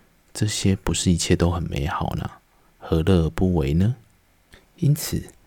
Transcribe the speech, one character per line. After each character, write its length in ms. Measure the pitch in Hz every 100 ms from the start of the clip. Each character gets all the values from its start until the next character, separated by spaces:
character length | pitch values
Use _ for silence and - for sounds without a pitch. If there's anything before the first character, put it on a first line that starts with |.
| _ _ _
这 140 | - 104
些 280 | - 101 95
不 160 | -
是 200 | 82 95
一 40 | 82
切 200 | - 85
都 160 | 87
很 100 | 85 78
美 160 | - 71
好 300 | - - -
呢？ 120 | - - _ _ _ _
何 180 | - 82
乐 220 | 80 92 80
而 40 |
不 240 | - 92
为 200 | 87 69
呢？ 220 | 80 101 127 - _ _ _ _ - _ -
因 160 | 135
此， 300 | 147 - - - -